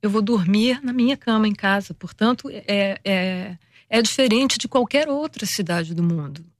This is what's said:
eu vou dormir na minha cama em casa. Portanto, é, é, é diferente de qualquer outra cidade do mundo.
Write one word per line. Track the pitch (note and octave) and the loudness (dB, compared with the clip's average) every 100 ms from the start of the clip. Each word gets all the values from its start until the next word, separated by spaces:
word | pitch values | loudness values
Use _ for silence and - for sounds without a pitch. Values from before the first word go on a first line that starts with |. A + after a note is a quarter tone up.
eu | G#3+ | 0
vou | G#3 | 0
dormir | G#3 A#3 F3 G3+ A#3 B3+ | 2 2 2 2 2 0
na | C4+ | -2
minha | B3 A#3+ C4+ | 0 2 0
cama | - A3 G#3+ | 0 2 2
em | |
casa. | G3+ G3 G3 F#3+ | 0 0 0 -2
Portanto, | D#3 F3+ - A3 B3 C#4 | -12 -14 0 0 0 -4
é, | B3 - G3+ G3 F#3+ | -12 -4 0 0 -2
é, | G3 F#3+ F#3 F#3 F#3 F3+ _ _ _ | -2 0 0 -4 -8 -12 _ _ _
é | A3 | 0
diferente | A3 - C4 A3 C4+ - | 2 2 2 4 2 0
de | A#3+ | 0
qualquer | C4 A#3+ C#4 D4+ | 0 2 0 0
outra | C#4 D4+ - | -2 -4 -6
cidade | G3+ - E3+ E3+ E3 E3+ | -6 -4 -2 -2 -2 -2
do | |
mundo. | E3+ E3 C#3+ C#3+ - | 0 0 -6 -12 -18